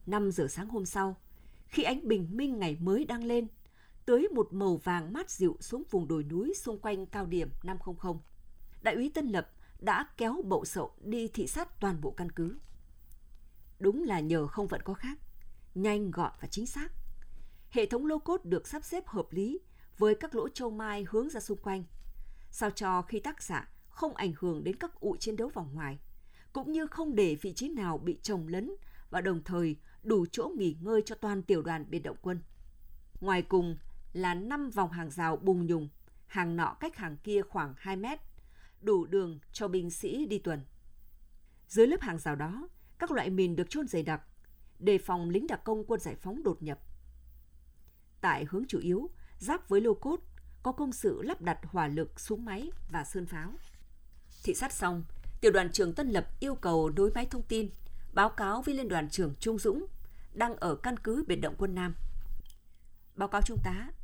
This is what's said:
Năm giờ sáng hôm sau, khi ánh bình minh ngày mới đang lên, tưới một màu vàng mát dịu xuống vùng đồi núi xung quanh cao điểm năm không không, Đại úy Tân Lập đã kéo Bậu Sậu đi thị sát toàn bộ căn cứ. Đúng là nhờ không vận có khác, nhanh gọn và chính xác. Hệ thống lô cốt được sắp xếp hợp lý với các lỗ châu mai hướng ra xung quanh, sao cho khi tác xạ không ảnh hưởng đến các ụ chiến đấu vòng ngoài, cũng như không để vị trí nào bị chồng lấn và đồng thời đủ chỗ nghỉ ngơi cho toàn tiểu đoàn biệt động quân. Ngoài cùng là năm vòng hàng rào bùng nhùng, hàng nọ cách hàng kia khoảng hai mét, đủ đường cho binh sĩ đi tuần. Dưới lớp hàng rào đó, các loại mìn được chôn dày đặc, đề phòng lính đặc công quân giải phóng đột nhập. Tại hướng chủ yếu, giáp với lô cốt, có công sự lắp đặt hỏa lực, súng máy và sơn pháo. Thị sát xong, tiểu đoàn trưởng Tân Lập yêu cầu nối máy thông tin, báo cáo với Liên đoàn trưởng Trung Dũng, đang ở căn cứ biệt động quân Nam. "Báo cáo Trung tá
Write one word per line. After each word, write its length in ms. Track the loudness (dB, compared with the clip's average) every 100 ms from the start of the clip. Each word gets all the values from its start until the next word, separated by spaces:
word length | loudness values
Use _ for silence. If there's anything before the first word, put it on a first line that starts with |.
| 0
Năm 260 | 0 2
giờ 160 | 2 -2
sáng 200 | -2 -4
hôm 160 | -4 -2
sau, 320 | -2 -2 -4 -14 -20 -20 -20 -2
khi 160 | 0
ánh 240 | 2 0 2
bình 200 | 2 2
minh 280 | 0 0 0
ngày 180 | 0 0
mới 240 | 2 2 2
đang 180 | -2
lên, 240 | 2 2 0 -8 -20 -20 -20 -12 4
tưới 220 | 6 6
một 200 | 2 2
màu 240 | 2 2 2
vàng 360 | 2 0 -2
mát 160 | -6 -6
dịu 260 | 2 2 2
xuống 240 | -6 -8 -2
vùng 180 | 0 2
đồi 160 | 0
núi 300 | 0 0 0
xung 260 | -2 -4 -4
quanh 260 | -2 -4 -4
cao 200 | -6 -2
điểm 240 | 0 0 -2
năm 160 | -4 -4
không 180 | -4 -4
không, 220 | -4 -4 -8 -20 -18 -16 -16 0
Đại 140 | 0 2
úy 160 | 0
Tân 140 | 0 2
Lập 240 | 0 -2 -12 -20 -4
đã 280 | 2 2 0 -2
kéo 240 | 0 0 0
Bậu 200 | 0 0
Sậu 300 | -4 -6 -6
đi 260 | -6 -2 -2
thị 200 | -2 -2
sát 320 | -2 -4 -2
toàn 220 | 0 0
bộ 100 | -2
căn 200 | -2 -4
cứ. 260 | -2 -2 -2 -10 -16 -16 -20 -18 -18 -16 -18 -18 -20 -20 2
Đúng 240 | 2 2
là 160 | 0 0
nhờ 280 | 2 2 2
không 200 | -2 -2
vận 140 | -2
có 120 | -4
khác, 260 | -6 -6 -6 -12 -12 -12 -14 -10 -2
nhanh 360 | 0 2 0
gọn 200 | 0 -2 -2
và 60 | -8
chính 180 | -6 -4
xác. 260 | -4 -4 -4 -4 -6 -8 -10 -10 -14 -2
Hệ 160 | 2 2
thống 200 | 2 2
lô 140 | 0
cốt 260 | 2 0 2
được 220 | 0 0
sắp 160 | -8
xếp 240 | -4 -6 -4
hợp 200 | -4 -2
lý 280 | 0 -2 -2 -8 -20 -20 2
với 180 | 4 4
các 200 | 2 -2
lỗ 140 | -2
châu 220 | -4 -4
mai 340 | -4 -4 -4 0
hướng 200 | 0 0
ra 100 | -4
xung 180 | -6 -4
quanh, 260 | -2 -4 -4 -10 -10 -8 -10 -10 -12
sao 180 | -2 -2
cho 300 | 0 0 2
khi 180 | 0 -4
tác 220 | -4 -8
xạ 260 | -6 -6 -6 -16 -18
không 260 | -4 -4 0
ảnh 180 | -2 0
hưởng 240 | -2 0
đến 120 | -2 -4
các 240 | -6 -4
ụ 160 | -2 -2
chiến 160 | -2 -2
đấu 140 | -2
vòng 240 | -4 -6
ngoài, 260 | -6 -6 -8 -12 -16 -18 -20 -10
cũng 180 | -8 -2
như 160 | -2 -2
không 280 | -2 0 4
để 200 | 4 4
vị 180 | -4
trí 160 | -4 -4
nào 280 | -2 -2 -2
bị 220 | -2 -2
chồng 260 | -2 -4 -2
lấn 240 | -4 -4 -8 -12 -14 -6
và 120 | -2
đồng 220 | 0 0
thời 320 | 0 2 2 0 -8 -12
đủ 220 | 4 4 4
chỗ 200 | -2 -4 0
nghỉ 200 | 0 0
ngơi 200 | 2 2 2
cho 100 | -4
toàn 280 | -2 -2
tiểu 180 | 4 4
đoàn 240 | 4 -4 -2
biệt 100 | -4
động 180 | -4 -6
quân. 200 | -4 -4 -6 -16 -18 -18 -16 -16 -14 -6
Ngoài 200 | 2 2
cùng 360 | 4 4 4 -2 -8 -12 -8
là 200 | -2 0
năm 360 | 0 -2 -2 -2
vòng 220 | 0 0
hàng 200 | 0 -6
rào 260 | -2 0 2
bùng 280 | 4 4 4
nhùng, 240 | 2 0 -10 -20 -20 -6
hàng 300 | -2 0 2
nọ 220 | 0 0
cách 180 | -8 -6
hàng 200 | -8 -8
kia 240 | 0 2
khoảng 320 | 2 -2 -4 -4
hai 180 | -4 -4
mét, 240 | -2 -6 -8 -16 -20 -20 -20 -6
đủ 240 | 4 4 6
đường 340 | 2 2 -6 -12
cho 160 | -4 0
binh 240 | 0 0
sĩ 340 | -4 -4 -2 0
đi 140 | 0
tuần. 220 | 0 -4 -6 -16 -20 -18 -18 -18 -20 -20 -20 -20 0
Dưới 200 | 8 10
lớp 140 | 8
hàng 160 | 0 -2
rào 160 | -2 -2
đó, 340 | -2 -6 -10 -14 -20 -6
các 120 | 0
loại 180 | 2 2
mìn 260 | 4 4 4
được 140 | 0
chôn 180 | 0 0
dày 160 | 0
đặc, 180 | 0 -2 -4 -20 -20 -20 -20 0
đề 180 | 6 6
phòng 320 | 4 0 4
lính 180 | 2 2
đặc 160 | -2
công 220 | 0 0 2
quân 140 | -2
giải 160 | -2 -6
phóng 280 | -6 0
đột 200 | 0 0
nhập. 160 | -4 -6 -10 -16 -16 -18 -20 -20 -20 -20 -20 -20 -20 -20 -20 -2
Tại 240 | 2 2 0
hướng 140 | -4 -2
chủ 120 | -2
yếu, 300 | 2 0 0 -10 -16 -8
giáp 320 | -2 -2 4
với 120 | 6
lô 120 | 6
cốt, 260 | 4 2 -2 -4 -14 -16 -4
có 80 | -4
công 200 | 0 -2
sự 300 | 2 0 2
lắp 200 | -2 -2
đặt 180 | -2 -2
hỏa 240 | -2 0 2
lực, 320 | 2 -2 -4
súng 260 | -4 -4 -2
máy 260 | -6 -6 -6 -4
và 120 | -4
sơn 220 | -2 -4 -4
pháo. 280 | -4 -6 -8 -10 -14 -18 -18 -18 -18 -18 -6
Thị 100 | -2
sát 200 | 0 -2
xong, 300 | 0 0 0 -4 -6 -4 6
tiểu 100 | 8
đoàn 200 | 8 4
trưởng 220 | 2 2
Tân 160 | 2 2
Lập 180 | 2 2 -2
yêu 160 | -2 0
cầu 340 | 4 4 4
nối 220 | 6 4 4
máy 100 | 2
thông 180 | 0
tin, 260 | 0 0 0 -4 -8 -6 0
báo 160 | 4 4
cáo 320 | 4 0 2
với 140 | 0 0
Liên 120 | 2
đoàn 220 | 0 0
trưởng 260 | 2 0 2
Trung 200 | 0 4
Dũng, 260 | 4 2 0 -6 -8 -10 -12
đang 220 | 0 0 2
ở 200 | 0 0
căn 240 | 0 -2
cứ 240 | 0 0 2
biệt 80 | 2
động 200 | 0 0
quân 180 | 0 2
Nam. 200 | 0 0 0 0 0 -2 -2 -14 -20 -20 -20 -20 -16 -4
"Báo 140 | 0
cáo 120 | 4
Trung 160 | 4 4
tá 280 | 2 0 -4 -8